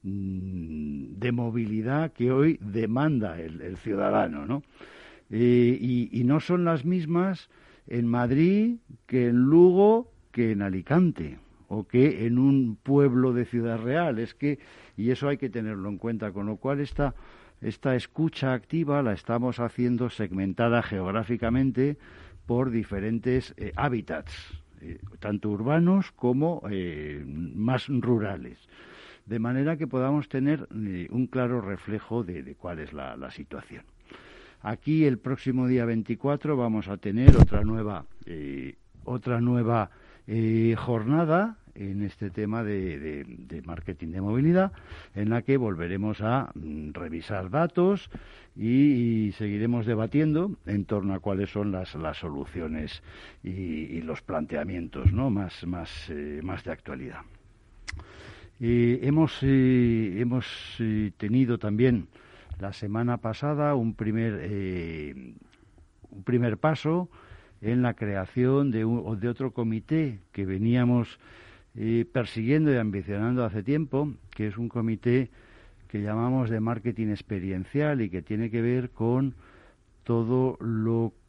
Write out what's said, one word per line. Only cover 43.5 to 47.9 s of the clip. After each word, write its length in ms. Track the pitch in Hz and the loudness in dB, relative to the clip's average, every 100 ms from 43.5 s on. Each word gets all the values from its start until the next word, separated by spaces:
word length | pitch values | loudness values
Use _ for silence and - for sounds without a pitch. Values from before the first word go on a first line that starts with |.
| 78 | -12
marketing 460 | 80 85 - - 82 | -10 -10 -10 -10 -8
de 120 | 90 | -6
movilidad, 500 | 101 117 156 180 190 - - - - | -2 2 4 4 2 -4 -18 -20 -12
en 160 | 98 104 | -4 0
la 140 | 117 | 0
que 140 | 117 135 | 2 2
volveremos 640 | 113 85 85 95 104 104 | 2 -2 -4 -2 -4 -2
a, 280 | 107 127 - - | 0 0 -2 -10
mm, 360 | 78 76 76 | -10 -8 -10
revisar 560 | 76 82 82 - 101 92 | -10 -10 -10 -6 -6 -2
datos 580 | 131 170 - 180 | 0 0 2 2